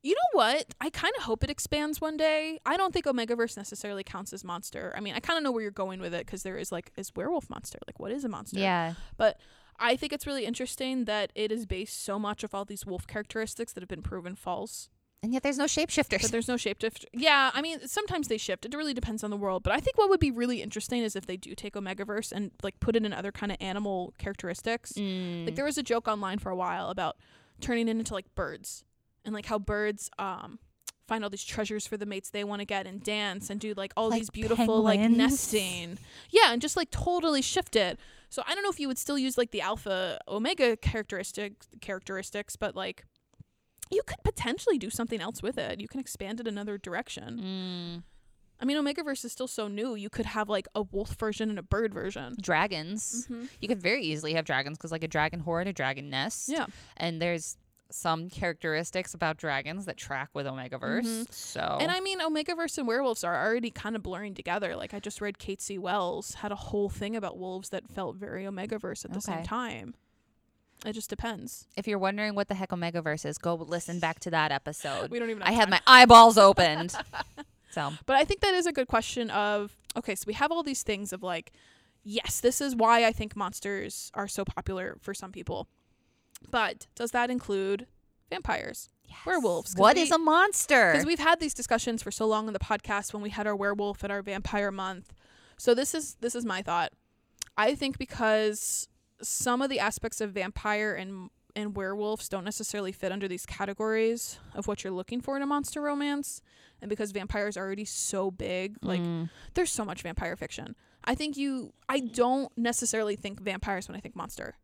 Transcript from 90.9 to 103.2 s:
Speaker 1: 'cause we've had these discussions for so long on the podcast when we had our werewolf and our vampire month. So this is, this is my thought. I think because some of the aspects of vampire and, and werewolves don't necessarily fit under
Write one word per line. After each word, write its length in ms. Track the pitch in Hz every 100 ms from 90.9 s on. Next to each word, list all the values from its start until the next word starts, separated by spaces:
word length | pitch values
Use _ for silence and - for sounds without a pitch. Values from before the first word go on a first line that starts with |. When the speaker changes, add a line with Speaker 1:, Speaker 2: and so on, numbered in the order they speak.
Speaker 1:
'cause 100 | 151
we've 140 | 302 339
had 200 | 302 339
these 140 | 320
discussions 500 | - 240 226 247 226
for 80 | -
so 160 | - 220
long 200 | 214 220
on 80 |
the 40 | 196
podcast 540 | - 214 - 208 202
when 100 | 214
we 80 | 208
had 160 | 202 208
our 100 | 202
werewolf 460 | 202 202 202 202
and 80 | 202
our 100 | 202
vampire 480 | 196 196 - 208 202
month. 420 | 196 190 185 - - - - - -
So 160 | -
this 200 | 240 277
is, 200 | 330 294 -
this 140 | 233
is 120 | 240 233
my 160 | 190
thought. 300 | 196 170 165 _ _ _ _ _ - -
I 160 | 220
think 240 | 277 277 269
because 880 | 262 - 226 214 214 214 - - - _ _ _
some 380 | - - 247 247
of 80 | 269
the 100 | 262
aspects 400 | - - 226 -
of 100 | 214
vampire 640 | 196 185 - 214 208 214
and, 360 | 196 190 196 185 _ _
and 220 | - 208 202
werewolves 520 | 190 202 208 214 -
don't 160 | 196
necessarily 480 | 185 208 214 208 190
fit 200 | 196 190
under 160 | 190